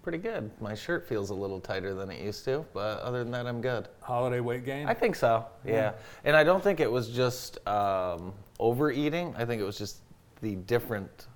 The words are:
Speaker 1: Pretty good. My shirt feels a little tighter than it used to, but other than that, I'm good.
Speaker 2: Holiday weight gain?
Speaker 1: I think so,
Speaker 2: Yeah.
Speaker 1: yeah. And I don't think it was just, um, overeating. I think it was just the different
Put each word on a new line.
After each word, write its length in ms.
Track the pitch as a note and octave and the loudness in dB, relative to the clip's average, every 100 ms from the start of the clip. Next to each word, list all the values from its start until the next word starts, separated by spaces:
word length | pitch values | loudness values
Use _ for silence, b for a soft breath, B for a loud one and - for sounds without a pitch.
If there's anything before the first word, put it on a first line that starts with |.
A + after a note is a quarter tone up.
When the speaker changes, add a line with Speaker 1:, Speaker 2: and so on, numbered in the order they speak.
Speaker 1:
Pretty 160 | - E3 | -6 -6
good. 320 | A3+ G#3+ G#2+ - | -4 -6 -8 -8
My 140 | G#2+ | -8
shirt 320 | G#2+ - F3 - | -8 -4 -4 -2
feels 220 | A2 G2 | -4 -2
a 40 | |
little 260 | G2 G2 F#2+ | -4 -4 -6
tighter 340 | - F#2+ F#2+ | -6 -4 -4
than 160 | F#2+ G2 | -4 -6
it 100 | D2 | -6
used 220 | G2 G2+ - | -6 -6 -2
to, 180 | C3+ D#3+ | -2 -4
but 280 | F#2+ G#2+ G#2 | -6 -4 -4
other 180 | - B2 | -4 -4
than 80 | A#2+ | -2
that, 140 | B2 A#2+ | -4 -4
I'm 140 | A#2+ | -2
good. 280 | B2 A#2+ G#2 - | -2 -2 -4 -14
Speaker 2:
Holiday 400 | - B2 B2+ B2 | -4 0 2 0
weight 240 | A#2+ B2 | 0 -2
gain? 220 | B2+ C3+ D3 | -4 -4 -2
Speaker 1:
I 80 | |
think 200 | A#3 A#3+ E3+ | 2 2 4
so, 300 | A#2+ A2+ A2+ - | 4 4 2 -10
Speaker 2:
Yeah. 80 | - | 0
Speaker 1:
yeah. 200 | A2 G#2+ - B B | 2 2 -2 B B
And 120 | - D#3 | 6 8
I 60 | |
don't 180 | D3+ F#3 | 8 6
think 180 | F#3+ E3+ | 4 4
it 100 | C3 | 2
was 180 | B2+ A2+ | 2 0
just, 560 | A#2+ B2+ A#2+ - - - | 2 2 2 -10 -8 -2
um, 640 | G#2 G2+ F#2+ F#2 E2+ F2+ G2+ - - | 2 2 2 0 -4 -8 -12 -18 2
overeating. 760 | A2+ A#2+ D3+ B2+ D3 E3 F3 A2+ | 2 4 2 4 0 0 -2 -2
I 80 | |
think 160 | A#2 A#2 | -2 0
it 20 | |
was 140 | G2 G#2 | -2 -4
just 200 | G#2 - - - - - | -8 -10 -18 -20 -20 -6
the 160 | A2+ F#2+ | -4 -4
different 720 | F2+ A#2 - G#2+ F#2+ - - | 0 0 2 -6 -6 -14 -20